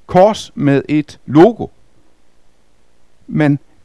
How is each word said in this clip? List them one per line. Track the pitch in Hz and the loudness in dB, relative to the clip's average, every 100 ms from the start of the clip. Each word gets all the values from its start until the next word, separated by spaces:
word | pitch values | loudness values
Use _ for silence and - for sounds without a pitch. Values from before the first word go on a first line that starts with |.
| - | -2
kors | 180 208 - - - | 2 2 0 -10 -6
med | 143 139 - | -2 -2 -2
et | 151 - - - | -6 -6 -12 -2
logo. | 143 208 220 - - _ _ - _ - - - _ _ _ - - - - - | 4 4 2 -12 -16 _ _ -20 _ -20 -20 -20 _ _ _ -20 -20 -20 -20 -8
Man | 156 147 143 - _ | -2 -2 -2 -8 _